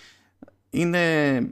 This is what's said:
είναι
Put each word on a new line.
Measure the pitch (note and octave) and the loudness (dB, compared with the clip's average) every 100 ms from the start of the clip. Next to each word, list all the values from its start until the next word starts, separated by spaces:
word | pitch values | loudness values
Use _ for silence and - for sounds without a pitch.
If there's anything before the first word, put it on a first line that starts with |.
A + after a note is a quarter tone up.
| - _ _ _ - _ - | -20 _ _ _ -20 _ -8
είναι | - F3 F3 E3 D#3+ C#3+ C3 - | -4 0 0 2 2 2 0 -2